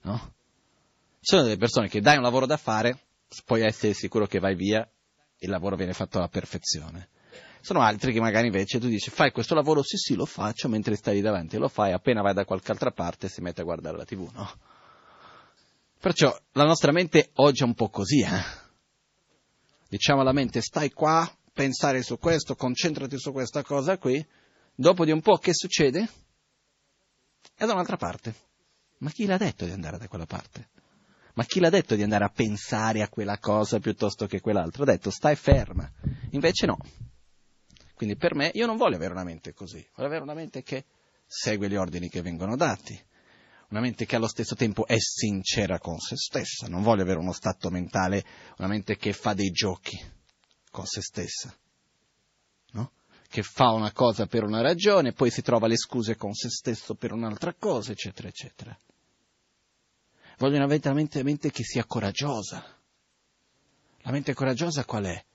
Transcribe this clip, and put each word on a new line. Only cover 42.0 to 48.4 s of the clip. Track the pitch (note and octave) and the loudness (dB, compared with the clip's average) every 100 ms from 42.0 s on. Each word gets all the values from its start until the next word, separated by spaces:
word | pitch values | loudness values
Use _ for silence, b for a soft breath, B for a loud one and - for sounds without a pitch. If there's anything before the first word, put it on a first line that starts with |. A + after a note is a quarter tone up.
| F2 | -8
che | F#2 | -8
vengono | F2 E2 F#2+ B2+ | -8 -6 -6 0
dati. | D#3+ F#2+ - G#2+ _ b b b b b b | 0 -2 -8 -16 _ b b b b b b
Una | G#2+ | -4
mente | B2 G#2+ | -4 -4
che | A2+ A#2+ | -2 -2
allo | A2 | -2
stesso | - A2+ - | -4 -6 -2
tempo | A#2 G2 | -2 0
è | - A2+ | 0 0
sincera | - - A2 G2 F#2 - G2 F2 | 0 -4 -2 -2 -2 -2 0 -2
con | - E2 | -4 -8
se | - D3 | -8 -8
stessa. | - C#3 A2+ - A2+ | -6 -6 -6 -10 -8
Non | F2 | -2
voglio | G#2+ A2 | 2 4
avere | F#2 F2+ | 2 -2
uno | F2+ | -4
stato | E2+ - F#2 F#2 | -4 -6 -4 -6
mentale, | F2+ F2+ G2 F#2 G2 B B | -6 -4 -2 0 -2 B B